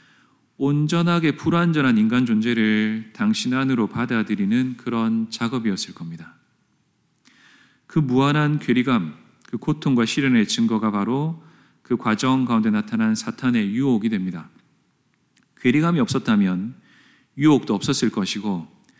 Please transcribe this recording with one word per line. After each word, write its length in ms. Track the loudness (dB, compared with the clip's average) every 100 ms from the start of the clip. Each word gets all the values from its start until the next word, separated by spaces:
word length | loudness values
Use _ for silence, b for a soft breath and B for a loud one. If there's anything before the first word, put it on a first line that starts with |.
| b b b b _ -4
온전하게 760 | 0 0 0 2 2 2 0 -2
불완전한 600 | 0 2 2 2 2 4
인간 280 | 4 2 2
존재를 840 | 0 0 0 2 2 0 -4 -10
당신 400 | -2 0 0 -2
안으로 340 | -2 0 0 0
받아들이는 880 | -2 -2 -2 0 -2 0 0 0 -4
그런 520 | -6 -2 0 -2 -4
작업이었을 640 | -6 -4 -2 -2 -4 -6
겁니다. 400 | -12 -14 -14 -18 -20 _ _ _ _ _ _ _ _ b b b b b b _
그 140 | -2
무한한 580 | 2 2 2 2 0 0
괴리감, 580 | 0 0 2 0 -2 -10 -20 _ -12
그 100 | -6
고통과 480 | -4 -2 0 2 2
시련의 420 | 0 2 2 2
증거가 440 | 0 0 0 0
바로 520 | -2 -2 -2 -2 -6 B B B B
그 120 | -6 -2
과정 500 | 0 0 2 2 2
가운데 260 | 2 2
나타난 420 | 0 -2 0 0 0
사탄의 560 | -4 -4 -2 0 0
유혹이 360 | 0 0 0 0
됩니다. 400 | -2 -4 -8 -14 _ _ _ _ _ _ _ _ _ _ _
괴리감이 380 | 0 2 2 2
없었다면 760 | 0 0 2 2 2 0 -6 -12 b b b b b 0
유혹도 380 | 4 4 2 -2
없었을 340 | -2 -2 -2
것이고, 580 | -2 -4 -4 -4 -6 -8 _ b